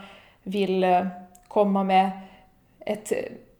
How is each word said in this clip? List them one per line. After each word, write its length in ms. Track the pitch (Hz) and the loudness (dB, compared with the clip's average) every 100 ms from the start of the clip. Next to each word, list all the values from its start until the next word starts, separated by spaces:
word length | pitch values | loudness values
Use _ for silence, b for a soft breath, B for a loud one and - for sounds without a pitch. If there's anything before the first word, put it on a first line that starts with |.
| B B B B | B B B B
vill, 400 | 196 202 190 190 | -8 -4 0 2
eh, 240 | 185 180 190 - - _ - | 4 4 2 -6 -18 _ -4
komma 360 | 214 202 196 | 0 2 2
med 280 | 190 190 190 190 B B B _ _ _ | 2 2 2 -2 B B B _ _ _
ett, 320 | - 208 - - - - - | -10 -8 -4 -6 -6 -14 -20